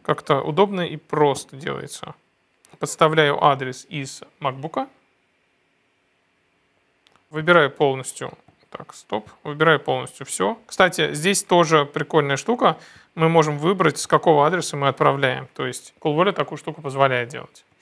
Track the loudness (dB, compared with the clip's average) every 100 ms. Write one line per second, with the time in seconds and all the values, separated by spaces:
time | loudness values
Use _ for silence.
0 | -4 -2 0 0 0 0 0 0 -6 -8
1 | -6 0 2 0 -8 -12 -10 -10 -10 -14
2 | -16 -18 _ _ _ _ _ -10 -6 0
3 | 2 4 2 4 2 2 -4 -12 -12 -12
4 | -12 -14 -20 -10 -8 -8 -8 -8 -8 _
5 | _ _ _ _ _ _ _ _ _ _
6 | _ _ _ _ _ _ _ _ _ _
7 | _ _ _ -4 4 6 6 2 0 0
8 | -8 -10 -12 -14 _ _ _ -18 -18 -18
9 | -8 -8 -8 -14 -8 2 4 4 2 -6
10 | -6 -14 -10 -2 -2 -2 -4 2 2 2
11 | -2 -2 0 0 2 2 4 4 2 -4
12 | -2 0 0 -2 -2 0 0 0 -8 -20
13 | _ 0 2 2 0 -2 -2 0 0 -2
14 | 0 0 4 4 2 0 -4 -2 -2 2
15 | 0 2 -2 -4 -10 -10 -8 -10 -16 _
16 | -4 0 0 -2 -6 -8 -12 -12 -6 0
17 | 2 0 -4 -10 -16 -20 _ _